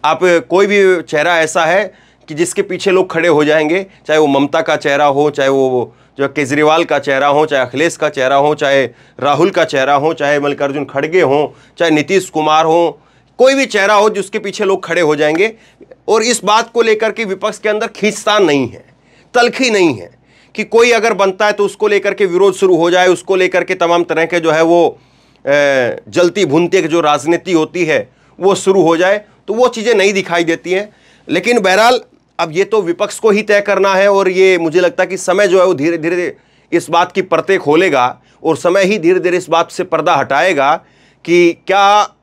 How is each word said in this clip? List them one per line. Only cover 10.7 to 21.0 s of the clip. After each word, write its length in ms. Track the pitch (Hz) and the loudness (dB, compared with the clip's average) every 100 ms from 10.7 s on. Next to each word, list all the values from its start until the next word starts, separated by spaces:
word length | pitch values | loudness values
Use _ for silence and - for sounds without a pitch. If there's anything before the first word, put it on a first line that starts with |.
| 139 139 | -4 -6
खड़गे 360 | 135 151 180 | -4 -2 0
हों, 260 | 143 143 135 - _ - | 2 0 -2 -6 _ -4
चाहे 120 | 170 | 0
नीतीश 380 | 156 - 190 185 | 0 0 -2 -2
कुमार 360 | 156 156 156 160 | -4 0 2 2
हों, 260 | 165 170 - _ _ _ - | 2 0 -4 _ _ _ 2
कोई 180 | 262 269 | 2 2
भी 100 | 262 | -2
चेहरा 280 | 214 196 | -2 2
हो 160 | 208 214 | 2 2
जिसके 300 | 196 190 214 | -2 -6 -8
पीछे 240 | 190 190 | -8 -4
लोग 220 | 196 190 - | -2 -2 -2
खड़े 160 | 170 | -2
हो 140 | 156 151 | 0 0
जाएंगे। 380 | 151 160 214 220 _ _ - - - | 0 0 -2 -4 _ _ -20 -14 -2
और 160 | 214 | -2
इस 200 | 220 233 | 0 -2
बात 280 | 180 208 226 | 0 0 0
को 100 | 240 | -2
लेकर 300 | 226 214 220 | 0 0 -2
के 140 | 214 220 | -4 -8
विपक्ष 320 | 190 214 208 | -6 -6 -6
के 120 | 214 | -4
अंदर 180 | 214 226 | -4 -6
खींचतान 560 | - 214 208 - 127 | -4 -4 -4 -2 0
नहीं 260 | 131 143 127 | 2 0 -2
है, 160 | - - _ _ _ _ | -8 -20 _ _ _ _
तलखी 360 | 247 240 233 262 | 0 0 0 -2
नहीं 240 | 208 170 107 | 2 0 0
है 160 | 87 _ _ _ _ - | -12 _ _ _ _ -10
कि 80 | |
कोई 280 | 214 226 240 | -2 2 4
अगर 220 | 233 | 2